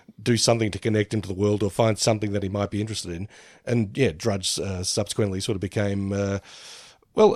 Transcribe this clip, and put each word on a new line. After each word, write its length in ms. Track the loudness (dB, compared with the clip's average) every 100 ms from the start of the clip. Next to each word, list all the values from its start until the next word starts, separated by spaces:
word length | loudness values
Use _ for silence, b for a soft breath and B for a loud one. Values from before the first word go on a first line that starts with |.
| B -6
do 160 | 0 2
something 320 | 4 4 2
to 80 | -2
connect 340 | 0 0 0
him 100 | -2
to 60 | -4
the 60 |
world 300 | 0 2 2
or 80 | 0
find 260 | 2 2 4
something 340 | 2 2 0
that 100 | -2
he 60 | -2
might 200 | -2 -2
be 100 | -2
interested 320 | -4 -6 -8
in." 160 | -8 -10 B B B -2
And, 320 | 0 0 2
yeah, 140 | 0 2
Drudge, 440 | -2 -2 -2 -4
uh, 240 | -4 -4
subsequently 560 | -2 -2 -2 0 0 0
sort 160 | -2 -4
of 60 |
became, 520 | -2 -2 0 0 -2
uh, 240 | -2 -2 -4 B B B B B B _ 4
well, 180 | 4